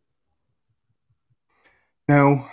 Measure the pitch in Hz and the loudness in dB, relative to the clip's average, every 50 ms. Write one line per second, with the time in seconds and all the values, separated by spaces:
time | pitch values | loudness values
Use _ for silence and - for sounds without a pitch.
0 | _ _ _ _ _ _ _ _ _ _ _ _ _ _ _ _ _ _ _ _ | _ _ _ _ _ _ _ _ _ _ _ _ _ _ _ _ _ _ _ _
1 | _ _ _ _ _ _ _ _ _ _ _ _ _ _ _ _ _ _ _ _ | _ _ _ _ _ _ _ _ _ _ _ _ _ _ _ _ _ _ _ _
2 | _ - 143 143 143 143 143 135 123 - | _ -2 0 2 2 0 0 -2 -6 -14